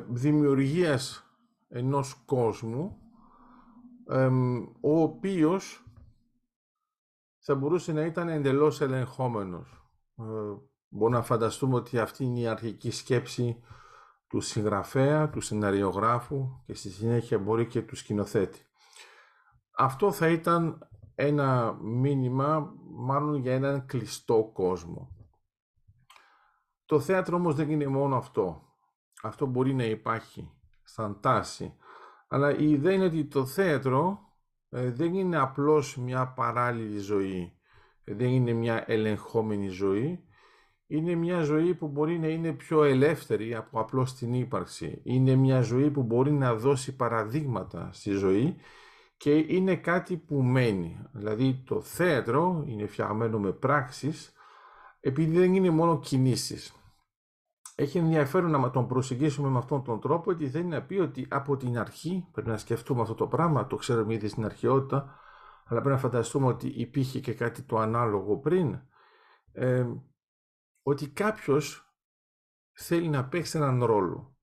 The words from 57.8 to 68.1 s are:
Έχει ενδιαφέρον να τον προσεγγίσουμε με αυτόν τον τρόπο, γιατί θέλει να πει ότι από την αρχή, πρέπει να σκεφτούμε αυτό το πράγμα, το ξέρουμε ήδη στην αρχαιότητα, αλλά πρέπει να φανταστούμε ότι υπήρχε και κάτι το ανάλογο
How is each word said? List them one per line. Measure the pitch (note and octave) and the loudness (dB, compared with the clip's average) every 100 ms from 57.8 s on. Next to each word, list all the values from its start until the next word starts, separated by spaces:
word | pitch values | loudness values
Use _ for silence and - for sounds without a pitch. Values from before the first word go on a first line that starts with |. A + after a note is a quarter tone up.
Έχει | C3+ F3+ | -2 0
ενδιαφέρον | D#3+ D#3+ C3+ F#3 F3 | 2 4 2 2 2
να | D3 B2+ | 2 2
τον | C3 A2+ | 0 0
προσεγγίσουμε | B2+ B2+ B2 D3+ C3+ C#3 | 0 0 0 0 0 0
με | C3 | 0
αυτόν | A#2+ D3 | 0 -2
τον | C3 A2 | -2 -2
τρόπο, | B2 E3 E3 | 0 0 0
γιατί | E3+ C#3+ | -2 -2
θέλει | D3 F3 | -4 -4
να | D3 | -6
πει | - F#3+ | -4 -2
ότι | D#3 C3 C3 | -2 -4 -4
από | C3+ C3 C3+ | -4 -2 -2
την | B2 A#2+ | -2 -2
αρχή, | G#2 - D#3 F#3 - | -4 -6 -6 -6 -6
πρέπει | - A2 | -6 -4
να | A2 | -4
σκεφτούμε | - A#2 - C3 | -4 -4 -2 -2
αυτό | G#2+ | -2
το | A2+ G#2 | -2 -2
πράγμα, | B2 E3+ C#3 G#2 | 0 2 2 0
το | - | -4
ξέρουμε | - A#2+ G#2+ | 0 0 0
ήδη | A2+ G#2 | -2 -4
στην | G#2+ | -4
αρχαιότητα, | G#2+ - A#2 C3+ C3+ C#3 C#3 - - - - - | -4 -2 2 2 2 -2 -4 -12 -20 -20 -20 -20
αλλά | - A#2 | -6 -2
πρέπει | C#3 | 0
να | C3 | 0
φανταστούμε | C3 A#2+ A2 D3 C3 | 0 0 0 2 2
ότι | A#2 B2+ | 0 -4
υπήρχε | A#2 A#2+ C#3+ C3 B2 | -6 -4 -2 -2 -4
και | B2+ | -6
κάτι | A2 A#2+ - | -4 -4 -6
το | - A2+ | -4 -2
ανάλογο | A2 A#2 A#2+ | 0 0 0